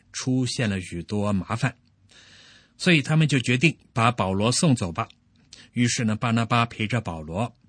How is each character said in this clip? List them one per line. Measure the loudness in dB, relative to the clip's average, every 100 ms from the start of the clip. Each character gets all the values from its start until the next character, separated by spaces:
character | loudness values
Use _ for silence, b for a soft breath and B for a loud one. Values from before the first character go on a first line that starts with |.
| _
出 | -8 -2 -2 -2
现 | -2 -2
了 | -2
许 | -6 -10
多 | -6 -4 0
麻 | -2 -2
烦， | -2 -4 -4 _ _ _ B B B B B B -4
所 | 2
以 | 2
他 | 4 2
们 | 4
就 | 2
决 | 2 2
定 | 2 0 _
把 | 0 0
保 | 2 0
罗 | 0 0
送 | 2 2
走 | 2 0
吧。 | -6 -8 _ _ _ B B B
于 | -2 0
是 | 0
呢， | -2 0
巴 | 0
拿 | 0
巴 | 2 2 0
陪 | -2 -4
着 | -2
保 | -4 -8
罗 | -6 -6 -6 -8